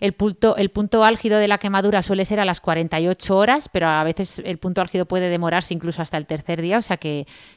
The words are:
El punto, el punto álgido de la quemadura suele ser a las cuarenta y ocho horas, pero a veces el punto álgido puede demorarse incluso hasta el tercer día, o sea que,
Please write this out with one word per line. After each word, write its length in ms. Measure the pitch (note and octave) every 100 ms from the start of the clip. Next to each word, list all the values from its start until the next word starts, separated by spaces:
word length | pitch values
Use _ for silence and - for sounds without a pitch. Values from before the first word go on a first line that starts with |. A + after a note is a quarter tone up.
El 120 | G3+
punto, 420 | - G#3 F3+ A3+ G#3+
el 140 | G3
punto 340 | G3 G#3 A3+
álgido 340 | A3 A3+ A3+ G#3+
de 80 | G#3
la 120 | G3+
quemadura 440 | G3+ G3 G3 G3+
suele 220 | E3+ G3
ser 160 | F#3+ G#3
a 40 |
las 160 | G3 F3
cuarenta 380 | - D#3+ E3 D#3+
y 80 | E3+
ocho 300 | F#3 - F#3+
horas, 320 | G#3+ C#4 -
pero 180 | F#3+ E3
a 160 | D#3
veces 400 | D#3 D#3+ F#3+ -
el 140 | - F3
punto 220 | F#3 F3+
álgido 260 | F3 F#3+ F3
puede 220 | F#3 F3+
demorarse 440 | F3 E3+ E3+ -
incluso 300 | E3+ E3 E3
hasta 140 | D#3+ D#3
el 100 | D3
tercer 360 | D3+ - E3+
día, 160 | E3+ G#3+
o 40 |
sea 140 | - F3+
que, 320 | D#3 D3 C#3+ - -